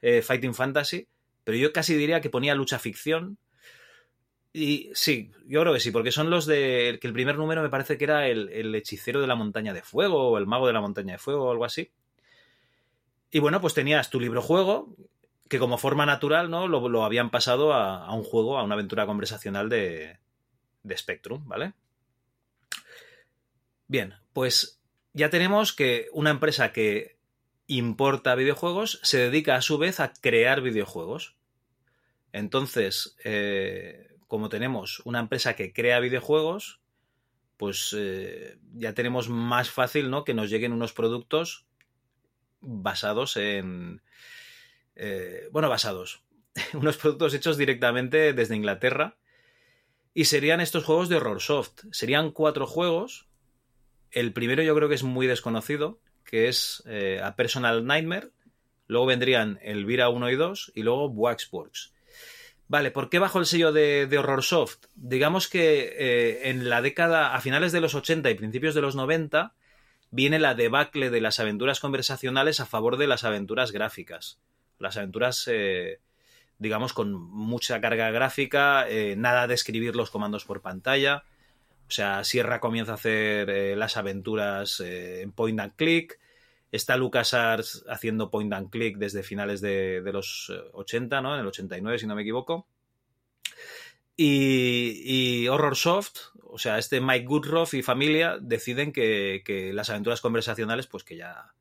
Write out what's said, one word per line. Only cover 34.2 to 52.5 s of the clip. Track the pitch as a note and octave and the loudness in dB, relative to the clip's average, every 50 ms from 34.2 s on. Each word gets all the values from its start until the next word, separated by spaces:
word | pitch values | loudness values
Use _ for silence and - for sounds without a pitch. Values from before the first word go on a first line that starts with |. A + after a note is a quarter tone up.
| _ _ | _ _
como | - G#2+ G#2+ G#2+ | -6 -4 -4 -4
tenemos | - - B2 C3 C3 A2 F#2+ - - - - | -4 -4 -4 -4 -4 -4 -6 -8 -12 -12 -10
una | A#2+ A#2+ A#2+ | -6 -4 -4
empresa | A#2 G#2+ C3 B2+ - B2+ A#2 - | -4 -4 -4 -2 -2 -2 -2 -4
que | G#2 F2+ - | -6 -8 -4
crea | - A#2 A#2+ B2 B2 | 0 2 4 4 4
videojuegos, | A#2+ B2 B2+ B2+ B2 - D3+ D#3 D#3 D#3+ F3 G#3 - - - _ _ _ _ _ _ _ _ _ _ _ _ _ _ _ _ _ | 2 0 -2 -4 0 2 0 2 2 0 -4 -6 -10 -14 -18 _ _ _ _ _ _ _ _ _ _ _ _ _ _ _ _ _
pues, | G#2 G2 F#2+ - - - G2+ G#2 | -6 -4 -4 -4 -6 -4 -4 -4
eh, | G#2 G2 F#2+ F#2+ F#2+ F#2 E2+ E2 - - - _ _ - - | -4 -4 -4 -6 -8 -10 -12 -14 -16 -16 -20 _ _ -20 -12
ya | A#2 A2+ A2 G2+ | -8 -8 -6 -2
tenemos | - A#2+ B2 B2 B2+ A#2 A2+ | -2 -2 -2 -2 -2 -2 -2
más | A#2+ A#2 A#2 A#2+ A#2+ B2 B2 - | -4 -4 -2 0 0 0 0 0
fácil, | - - B2+ B2 - D3+ C#3+ C3 | 0 -2 -2 0 0 -2 -2 0
¿no?, | C3 C#3+ - | -4 -4 -4
que | - B2+ | -2 -2
nos | A2+ G#2+ G2+ | -2 -2 -2
lleguen | G#2+ A2 A2+ A#2+ | -2 -2 -2 -2
unos | A#2 A#2 A#2 A2+ - | -2 -4 -4 -6 -4
productos | - A2+ A2+ A#2 B2 A#2+ _ - D#3 E3+ E3+ - - _ _ _ _ _ _ _ _ _ _ _ _ _ _ _ _ _ _ _ _ | -2 -2 -2 -2 -2 -6 _ -2 -2 -2 -2 -10 -14 _ _ _ _ _ _ _ _ _ _ _ _ _ _ _ _ _ _ _ _
basados | - C#3 A#2+ G#2 F#2 G#2 F#2+ - - G#2 G#2+ A2 C3+ C#3 - | -14 -12 -10 -6 -6 -4 -4 -4 -4 -2 -2 -2 -2 -2 -2
en... | A2 G2+ G#2 G2+ G2 F#2+ F#2 F2+ F2+ F2 F2 F2 - _ _ _ - - - - - - - - - - _ _ _ _ _ _ | -2 -2 -2 -2 -4 -4 -6 -10 -10 -12 -12 -14 -16 _ _ _ -20 -20 -20 -20 -20 -20 -20 -20 -20 -20 _ _ _ _ _ _
Eh, | - - G#2 G2 F#2+ F2+ F2+ F2+ - - - | -12 -10 -8 -8 -8 -8 -10 -12 -14 -14 -6
bueno, | - D3+ D#3 C#3+ | -2 0 2 2
basados. | B2 - - A2+ G2 F#2 F2+ - - - _ _ _ _ _ _ _ | 2 0 -2 -2 -4 -6 -10 -12 -14 -18 _ _ _ _ _ _ _
<laughs> | - - - - | -10 -8 -8 -4
Unos | D3+ C3 D3+ D3 | 0 0 0 0
productos | - - D#3 C#3+ C3+ E3 D3 C3+ | 2 2 0 2 2 0 0 0
hechos | C#3+ - E3 D#3 C#3+ | 0 0 -2 0 2
directamente | C#3+ C3 C3+ A#2+ C3 A#2+ A#2+ B2 B2+ B2+ C3+ D#3 D#3 D3+ | 2 2 2 2 2 2 2 2 -2 2 2 4 4 4
desde | C#3 B2+ A#2 G#2+ A2+ | 4 2 0 0 0
Inglaterra. | G#2+ G#2+ G#2 G2 G2 - B2+ B2+ C3+ D3+ G3+ - _ _ _ _ _ _ _ _ _ _ _ _ _ _ _ _ _ _ _ _ | -2 0 -2 -2 0 0 0 2 2 -2 -4 -4 _ _ _ _ _ _ _ _ _ _ _ _ _ _ _ _ _ _ _ _
Y | E3+ D#3 | 2 2
serían | - D3+ C#3+ C#3 D3+ E3 E3+ | 4 4 4 4 4 4 4
estos | F3+ - - E3+ - | 2 0 0 -2 2
juegos | - D#3 E3 F3+ E3+ | 4 2 4 4 4
de | F3 D#3 | 2 2
Horrorsoft. | B2 A#2 G#2 F#2+ - - D3 C#3+ A#2 - _ - - A3 | 2 0 -2 -4 -2 0 0 0 0 -4 _ -20 -20 -12
Serían | - - - A#2 C3+ D3 D#3+ D#3 | -8 -6 -2 2 2 2 2 0
cuatro | - - D#3 D#3 | 0 2 2 2